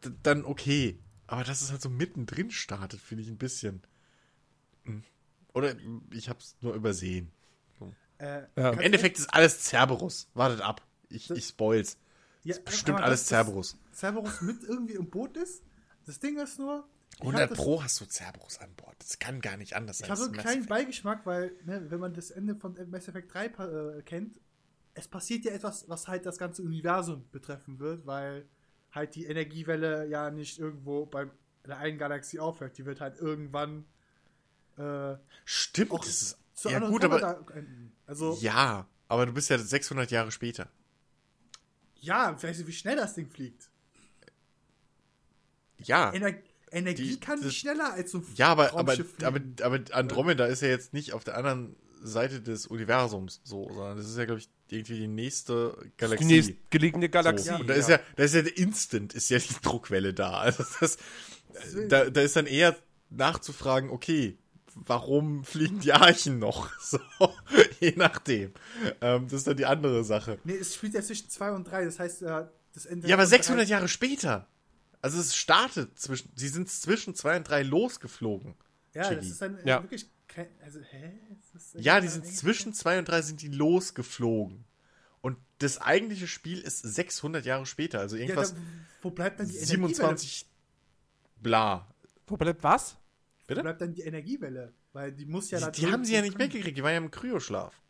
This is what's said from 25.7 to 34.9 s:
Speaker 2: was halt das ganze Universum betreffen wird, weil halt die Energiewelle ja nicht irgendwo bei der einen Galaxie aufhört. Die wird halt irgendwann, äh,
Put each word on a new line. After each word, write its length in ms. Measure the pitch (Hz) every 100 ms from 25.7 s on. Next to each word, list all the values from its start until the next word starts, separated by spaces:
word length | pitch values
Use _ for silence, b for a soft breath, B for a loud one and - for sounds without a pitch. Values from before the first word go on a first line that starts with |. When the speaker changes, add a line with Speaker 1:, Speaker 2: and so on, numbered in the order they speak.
| 208 -
Speaker 2:
was 220 | 165 -
halt 160 | 185 180
das 120 | 175
ganze 260 | 180 170
Universum 600 | 175 160 165 180 170 147 123
betreffen 480 | 135 - 139 - 131
wird, 260 | 143 165 143
weil 400 | 139 139 143 143 _ _ _ _
halt 240 | - 147 160
die 80 | 165
Energiewelle 800 | 156 151 156 160 160 160 156 151
ja 240 | 147 147
nicht 280 | 151 147 -
irgendwo 460 | 156 147 139 143 147
bei 220 | 139 139 - _ _ -
der 120 | 139
einen 200 | 151 156
Galaxie 420 | 147 143 139 160
aufhört. 380 | 156 165 131 -
Die 80 | 135
wird 140 | 135
halt 180 | 139 135
irgendwann, 680 | 160 151 147 143 147 151 151 _ _ _ _ _ _ _ _ -
äh, 380 | 143